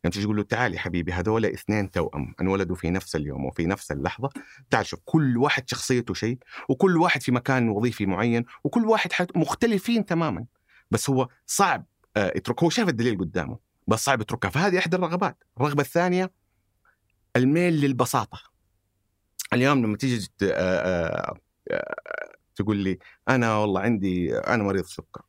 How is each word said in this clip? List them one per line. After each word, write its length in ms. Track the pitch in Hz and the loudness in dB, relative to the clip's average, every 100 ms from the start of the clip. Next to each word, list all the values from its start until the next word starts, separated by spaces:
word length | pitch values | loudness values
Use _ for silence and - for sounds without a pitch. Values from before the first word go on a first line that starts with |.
يعني 80 | 87 | -2
تيجي 120 | 87 | -2
تقول 120 | 104 107 | -2 -2
له: 60 | |
"تعال 320 | 101 113 120 | -2 0 0
يا 40 | 87 | -2
حبيبي، 340 | 90 87 80 | -4 -4 -2
هذول 340 | 90 90 113 107 | -2 0 2 0
اثنين 440 | - - 107 98 | -2 -2 -2 0
توأم، 440 | 95 80 73 64 - | -2 -4 -4 -8 -4
انولدوا 360 | 92 95 92 90 | -2 0 -2 -2
في 140 | 82 | -2
نفس 260 | 92 - 80 | -2 -2 -6
اليوم 280 | 73 67 | -6 -6
وفي 220 | 67 - 85 | -8 -2 -2
نفس 260 | 98 - | -2 -4
اللحظة. 380 | 95 78 - 131 - - - - | -6 -4 -4 -8 -8 -20 -20 -2
تعال 160 | 117 104 | -2 -2
شوف، 140 | - | -10
كل 340 | - 160 143 120 | 0 2 2 2
واحد 300 | 143 - - | 2 0 -4
شخصيته 460 | 120 - 123 117 | -8 0 -2 0
شيء، 240 | 92 110 127 _ - - | -4 -4 -4 _ -18 -4
وكل 280 | 139 196 170 | 2 4 4
واحد 260 | 170 143 | 4 2
في 100 | 131 | 0
مكان 360 | 123 - 131 117 | 0 2 2 2
وظيفي 380 | 104 120 110 98 | 2 0 0 -2
معين، 380 | 92 117 117 123 - | 0 2 0 -2 -6
وكل 200 | 143 240 | -2 0
واحد 280 | 220 220 180 | 2 2 0
حياته 280 | - 180 185 | -2 -2 0
مختلفين 680 | 160 - 233 208 208 233 202 | -2 0 0 0 0 0 0
تمامًا." 380 | 165 160 87 123 _ _ _ _ | 0 0 -4 -10 _ _ _ _
بس 200 | 110 - | -2 2
هو 180 | 131 131 _ - | 0 0 _ -8
صعب، 400 | - 196 127 - _ _ - | 0 2 2 -6 _ _ 0
آه، 160 | 98 - | 0 -2
يترك، 260 | - 120 | -4 0
هو 80 | 170 | 2
شايف 180 | 196 208 | 2 0
الدليل 300 | 120 117 107 | 2 0 0
قدامه، 400 | 92 92 73 117 _ _ - | -4 -4 -6 -8 _ _ -2
بس 180 | 107 | 0
صعب 160 | - 131 | 2 0
يتركها. 280 | 107 - 98 | 0 -4 -2
فهذه 300 | 135 196 180 | 0 2 2
إحدى 180 | 175 180 | 0 -2
الرغبات. 480 | 175 180 190 - _ - | -2 -2 -4 -6 _ -2
الرغبة 260 | 143 143 | 0 0
الثانية 480 | 139 170 180 180 185 _ _ _ _ _ _ _ _ _ _ 120 | 0 2 2 0 -2 _ _ _ _ _ _ _ _ _ _ 2
الميل 440 | 127 156 180 160 | 4 4 4 4
للبساطة. 720 | 143 127 123 127 107 - - _ _ _ _ _ _ _ _ _ - | 2 2 2 0 -2 -10 -20 _ _ _ _ _ _ _ _ _ -2
اليوم 300 | 123 131 143 | 2 4 4
لما 140 | 113 104 | 2 0
تيجي 300 | 135 120 87 | 0 -2 -4
ت-، 160 | _ | _
آه، 120 | 98 | -2
آه، 800 | - 92 92 90 90 80 - - - _ _ - | 2 2 2 0 0 -2 -4 -6 -8 _ _ -6
آه، 640 | 50 50 - - 50 50 50 _ - | -4 -4 -10 -10 -12 -12 -18 _ -4
تقول 200 | 101 104 | 0 2
لي: 220 | 95 92 - - - | 0 -2 -8 -16 0
"أنا 280 | 127 117 107 | 2 4 2
والله 240 | 107 95 | 2 2
عندي، 580 | 101 113 95 90 85 55 | 2 0 0 0 0 -2
أنا 240 | - 120 | 0 0
مريض 220 | 101 98 | 2 -2
سكر." 380 | 82 - - - | -4 -12 -16 -18